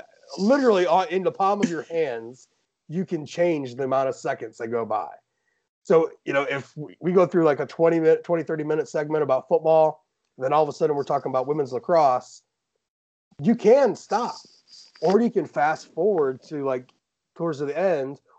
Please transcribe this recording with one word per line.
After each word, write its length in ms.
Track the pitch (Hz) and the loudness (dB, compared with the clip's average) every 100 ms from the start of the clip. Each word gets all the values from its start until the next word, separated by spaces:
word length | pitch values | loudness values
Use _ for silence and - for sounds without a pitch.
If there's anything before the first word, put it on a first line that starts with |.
| - _ - - | -10 _ -16 -2
literally 480 | 202 277 254 196 175 | 2 4 4 2 2
on, 220 | 175 175 | 2 0
in 140 | 185 | -2
the 100 | 175 | -2
palm 280 | - 190 208 | 0 0 0
of 80 | 185 | -2
your 140 | 160 | -4
hands 640 | - 165 147 117 113 131 _ _ _ _ - | -6 -4 -4 -4 -10 -18 _ _ _ _ -10
you 160 | 160 | -8
can 200 | 185 170 | -4 -6
change 500 | 147 - 175 156 135 120 | -6 -2 0 0 -4 -6
the 80 | |
amount 240 | 135 135 135 | -2 0 -2
of 60 | |
seconds 440 | - 147 131 113 - | -4 -6 -6 -10 -10
that 100 | 117 | -6
go 160 | 117 | -4
by. 240 | 107 107 - - _ _ _ _ _ _ | -2 -4 -6 -12 _ _ _ _ _ _
So, 280 | - 165 160 - | 2 2 2 -4
you 80 | - | -4
know, 100 | 139 | -2
if 340 | 135 139 - - | -2 -6 -8 -14
we, 200 | 147 - | -16 -8
we 120 | 170 | 0
go 140 | 185 175 | 2 4
through, 180 | 180 | 4
like, 160 | 160 135 | 2 2
a 60 | 139 | -4
twenty 340 | - 165 165 | 0 2 4
minute, 240 | 160 160 | 4 2
twenty, 180 | 160 170 | 0 -4
thirty 220 | 151 160 | -4 -6
minute 240 | 151 156 139 | -2 -4 -2
segment 340 | 165 151 156 | -6 -2 -2
about 260 | 139 131 - | 0 0 0
football, 560 | 165 160 160 156 151 _ _ _ - | 0 4 4 4 0 _ _ _ -6
and 80 | |
then 80 | 131 | 0
all 100 | 147 | 2
of 60 | 147 | 2
a 40 | |
sudden 240 | - 160 143 | 0 0 0
we're 80 | |
talking 260 | 135 143 135 | -2 -4 -2
about 160 | 131 127 | -4 -2
women's 260 | 151 135 | -2 -4
lacrosse, 680 | 123 - 170 143 123 - - _ _ _ _ _ _ _ _ _ - | -6 0 4 4 2 -4 -18 _ _ _ _ _ _ _ _ _ -4
you 120 | 151 | -2
can 400 | 233 202 269 254 | 2 4 6 4
stop, 400 | 156 - 202 226 - - _ _ - - _ | 0 -4 -4 -4 -10 -18 _ _ -20 -20 _
or 180 | 160 208 | 2 2
you 100 | 240 | 2
can 160 | 202 143 | 0 -4
fast 460 | 160 147 156 - | -2 -2 -2 -8
forward 480 | - 196 185 135 131 | -2 0 2 0 -4
to, 200 | - 151 | -10 -6
like, 260 | 135 127 127 _ _ _ _ | -4 -4 -6 _ _ _ _
towards 240 | - 170 139 | -8 -6 -4
the 200 | 143 147 | -6 -2
end, 420 | 190 156 135 143 _ | 0 0 -4 -10 _